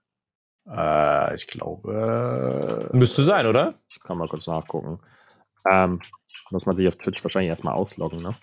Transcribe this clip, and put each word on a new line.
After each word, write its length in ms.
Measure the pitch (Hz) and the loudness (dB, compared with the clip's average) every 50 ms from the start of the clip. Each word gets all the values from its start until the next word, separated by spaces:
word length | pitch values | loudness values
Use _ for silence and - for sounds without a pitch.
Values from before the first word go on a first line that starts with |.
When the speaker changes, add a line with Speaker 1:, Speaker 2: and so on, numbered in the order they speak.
| _ _ _ _ _ _ _ _ _ _ _ _ _ 208 | _ _ _ _ _ _ _ _ _ _ _ _ _ -10
Speaker 1:
Äh, 640 | 147 - 80 78 76 76 76 73 73 73 73 - - | -6 -4 -2 0 2 2 4 4 2 2 0 0 -4
ich 100 | - - | -6 -8
glaube 1400 | - - - - - - - - - 104 107 110 113 113 117 123 123 123 127 131 64 65 135 - - - 55 - - | -10 -10 -10 -10 -10 -10 -10 -8 -6 -4 -4 -2 -2 -2 -2 -2 -2 -2 -2 -2 -2 -2 -2 -2 -2 -4 -4 -2 2
Speaker 2:
Müsste 300 | - 127 127 117 - - 139 | 4 6 6 6 6 4 4
sein, 220 | 165 202 180 127 | 4 4 4 4
oder? 320 | 113 113 131 160 262 - _ _ _ | 4 6 4 4 2 -2 _ _ _
Speaker 3:
Ich 120 | - - | -20 -16
kann 180 | - - 90 87 | -10 -8 -6 -4
mal 100 | 82 - | -4 -6
kurz 180 | - 85 - | -6 -8 -6
nachgucken. 520 | - 82 80 80 - - 80 - - 82 101 _ _ _ _ _ _ _ _ _ _ _ _ - 98 | -4 -4 -4 -4 -6 -6 -8 -6 -8 -10 -12 _ _ _ _ _ _ _ _ _ _ _ _ 2 4
Ähm, 300 | 95 95 92 90 90 85 - - - - _ _ - - - - | 4 4 4 2 0 -2 -6 -12 -20 -20 _ _ -20 -20 -12 -8
muss 160 | 95 90 85 | -6 -4 -2
man 100 | 98 92 | -2 0
sich 100 | 92 92 92 | 2 2 2
auf 80 | - | 0
Twitch 260 | - - 95 90 - - | -2 -6 -6 -6 -6 -6
wahrscheinlich 240 | - - 95 92 85 | -4 -2 -2 -2 -2
erstmal 260 | 82 - - 82 53 | -2 -4 -4 -4 -2
ausloggen, 460 | 69 95 - - - 82 80 82 85 | -2 -2 -4 -4 -6 -6 -6 -6 -8
ne? 120 | 85 92 110 - | -8 -8 -10 -10